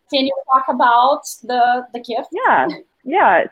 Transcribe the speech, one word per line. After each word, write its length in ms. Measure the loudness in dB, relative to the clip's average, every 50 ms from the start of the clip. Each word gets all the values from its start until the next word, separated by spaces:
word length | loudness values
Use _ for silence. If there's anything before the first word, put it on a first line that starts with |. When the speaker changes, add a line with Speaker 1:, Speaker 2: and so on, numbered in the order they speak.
| _ _ -4
Speaker 1:
can 140 | -2 -2
you 60 | -2 -4 -6 -2 0 0
talk 120 | 0 0 0
about 540 | -2 0 2 2 4 4 4 2 2 -2 -4 -10 -18 -14 -8
the, 440 | -4 -2 0 2 2 0 -2 -4 -8 -12
the 60 | -14
gift? 280 | -10 -8 -8 -8 -8 -8 -8
Speaker 2:
Yeah. 360 | -2 0 2 2 2 2 0 -4 -8 -14 _ _ _ _
Yeah. 400 | -4 0 2 2 4 4 2 0 0